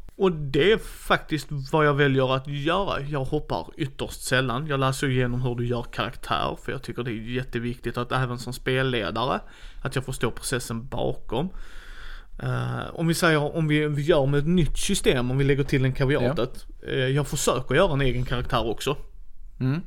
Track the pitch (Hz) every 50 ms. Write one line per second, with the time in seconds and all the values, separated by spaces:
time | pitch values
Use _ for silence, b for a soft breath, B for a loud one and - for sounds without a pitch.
0 | - - - - 202 190 180 156 151 139 131 139 147 190 220 202 - - - -
1 | - - 202 165 - - 156 151 - - 151 143 131 - - 160 151 147 147 139
2 | 147 143 135 131 131 127 131 135 131 143 143 143 139 156 170 190 202 180 - -
3 | 139 139 151 143 135 131 - 151 147 - 123 - - - - - 160 135 - -
4 | 123 107 - - - - - - 135 127 113 123 156 156 143 135 135 131 135 131
5 | - 139 127 127 127 123 123 123 123 127 120 120 120 120 120 120 123 - - -
6 | 113 104 127 - - - - 76 - - 156 - - - - - - - 113 -
7 | 120 131 113 110 110 113 123 123 127 - - 120 117 120 120 - - 117 117 123
8 | 120 117 - 131 131 123 123 120 - - 127 - - 135 127 131 135 131 123 120
9 | 101 85 95 113 117 135 170 214 - B B B B B B B B 139 - 135
10 | 123 - 123 - - 117 107 - - - - 120 - - 117 117 113 135 - -
11 | 123 139 - - - - - 117 156 185 - B B B B B B B B B
12 | B B B B B B B - - 131 127 123 123 123 123 120 - - - -
13 | 170 165 165 165 - 170 160 151 147 151 - 170 160 151 151 151 151 151 151 143
14 | 143 151 175 151 135 139 143 143 143 156 180 185 160 131 - - - - 196 190
15 | - 233 175 127 120 123 127 135 139 135 143 135 143 135 - 139 127 131 127 -
16 | 143 131 143 139 123 123 147 170 110 - - - - - - - - - 135 135
17 | 131 131 135 143 143 - - 139 - - 165 120 127 - 127 147 190 190 151 135
18 | 139 131 123 123 127 - 127 120 123 - - 120 113 117 104 - - 131 143 -
19 | - - - - - - - - - - - - 127 127 139 165 190